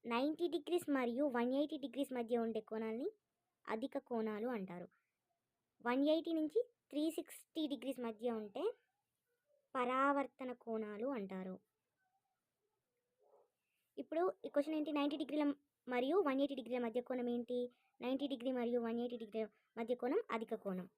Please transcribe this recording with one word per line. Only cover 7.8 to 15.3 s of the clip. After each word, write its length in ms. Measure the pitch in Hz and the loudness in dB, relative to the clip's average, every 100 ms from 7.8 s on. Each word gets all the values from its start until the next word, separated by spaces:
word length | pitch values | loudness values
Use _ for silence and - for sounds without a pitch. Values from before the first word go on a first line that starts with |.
| 247 254 233 | -4 -4 -4
మధ్య 260 | 214 240 226 | -2 -2 -2
ఉంటే 220 | 214 226 381 - _ _ _ _ _ _ _ _ _ | -4 -2 -2 -4 _ _ _ _ _ _ _ _ _
పరావర్తన 800 | 269 247 262 277 285 277 _ 254 240 | -2 2 4 4 4 0 _ -8 -8
కోణాలు 440 | - 220 214 208 247 262 | -4 -4 -4 -4 -2 -2
అంటారు. 360 | 196 190 185 185 _ _ _ _ _ _ _ _ _ _ _ 453 _ 480 480 494 _ - _ _ _ _ _ - | -4 -6 -8 -10 _ _ _ _ _ _ _ _ _ _ _ _ _ _ _ _ _ -20 _ _ _ _ _ -12
ఇప్పుడు 200 | - 320 370 - 277 | -2 2 2 0 -2
ఈ 40 | |
క్వశ్చన్ 220 | 285 285 311 | 0 0 0
ఏంటి? 140 | 302 294 | 0 0
నైంటీ 180 | 285 285 | 0 0
డిగ్రీల 240 | 294 | -2